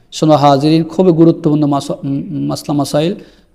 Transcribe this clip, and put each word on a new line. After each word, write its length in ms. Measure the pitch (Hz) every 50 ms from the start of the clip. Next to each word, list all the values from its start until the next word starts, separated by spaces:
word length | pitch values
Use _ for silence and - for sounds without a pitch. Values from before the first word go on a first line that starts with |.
| _ _ -
শোনো 220 | - 165 156 151
হাজিরিন, 460 | 135 143 143 139 139 143 151 160 165 165
খুবই 280 | 160 - - 185 185 165
গুরুত্বপূর্ণ 520 | 156 165 165 165 - - 156 147 151 151
মাস-, 320 | 143 143 139 - - 151 - -
উম, 180 | 135 139 139 - - 151 139 143 143
মাসলা 240 | 143 - - - 143
মাসাইল 380 | 143 139 - - 147 156 175 208 - - - _ _ _ _ _